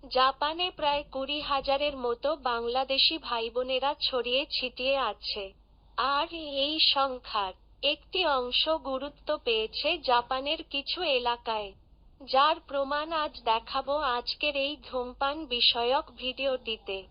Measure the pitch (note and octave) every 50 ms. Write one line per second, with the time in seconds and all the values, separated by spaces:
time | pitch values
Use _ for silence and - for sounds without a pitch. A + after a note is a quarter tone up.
0 | - C4 - B3+ C4 C4 C4+ - D4 D4 D#4+ E4 F4+ F#4 F4 - D4+ D4 C#4+ C#4+
1 | D4 - - C4 C4+ C4 D4 D4+ C#4+ - C#4+ C#4 C4 C4+ C#4 C#4 D4 D4 C#4+ C4+
2 | B3 A#3+ A#3 A#3 - C#4 D#4+ D4+ C4 B3+ A#3+ A#3 A#3 A#3 A#3+ B3+ C4+ C4 C4+ C4+
3 | - - D#4+ D#4+ - - B3 A#3 A3+ A#3 A3+ B3 B3+ B3+ C4 B3+ C4 C#4 D4 -
4 | - - - B3+ A#3 B3 B3 C4 D4+ - - - - B3+ - - B3 C4 C#4 C4+
5 | C4 A3 G3+ - - - - G#3+ G3 F#3+ G3+ - - _ - - - - - -
6 | A#3 C4 C#4 C#4+ D#4 E4+ E4 E4 D#4+ D4 C#4 C#4 C4+ D4 D#4 D#4+ D#4+ - - C#4
7 | C4+ C#4 B3+ B3 - - - G#3+ G3 F#3 F#3 - - - - _ - C#4 D4 D4
8 | - - - F#4 F#4 D#4 C#4+ B3+ B3 B3 B3 - - D#4 D#4+ D#4+ C4 C4+ C4+ C4
9 | C4+ C#4+ C#4+ - - - D4+ D4 - A#3+ A3+ A3 A3 A3 - - - D4 E4+ E4+
10 | C4+ - B3 A#3+ A#3+ - C4 C4 C4+ C#4+ D#4 D#4+ D#4 _ - C#4+ C#4 - - E4+
11 | F4+ D#4+ C#4 B3 B3 A#3+ A#3+ A#3 - A#3+ A3+ G#3+ G#3 G3 G3 - - - - _
12 | - - - - C#4 B3 - C4 C#4 D4+ E4 E4 - - C4+ C#4 C#4 C4+ D4 D4
13 | D4+ D#4+ E4+ D#4 D4+ D4+ B3+ - - A#3 A3+ A3+ A3+ - - C#4 C4+ B3+ C#4+ D4
14 | D4+ C4+ A#3+ A#3+ A#3+ - - - - D4 C#4+ C#4+ C4+ C#4 D4+ C#4 - - - B3+
15 | B3 B3 B3 - C#4 C#4 C#4 D#4+ D#4+ C4 B3 A#3+ A#3 - - A#3+ A#3 A#3+ B3+ D4
16 | D#4+ - B3 A3 A#3 B3+ B3 B3+ C4+ C#4 C4 B3 B3 A#3 A3 G#3+ - - G3 G3
17 | F#3 -